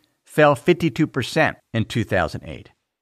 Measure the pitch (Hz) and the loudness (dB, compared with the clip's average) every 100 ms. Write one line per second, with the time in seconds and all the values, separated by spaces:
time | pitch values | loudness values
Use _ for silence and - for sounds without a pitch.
0 | _ _ _ - 147 139 - 170 165 - | _ _ _ 2 4 4 2 0 0 -2
1 | 151 135 117 160 123 - _ 113 101 120 | -2 -2 -4 0 0 -2 _ -4 -4 -4
2 | 101 95 80 85 - 65 - _ _ _ | 0 0 0 -4 -14 -16 -18 _ _ _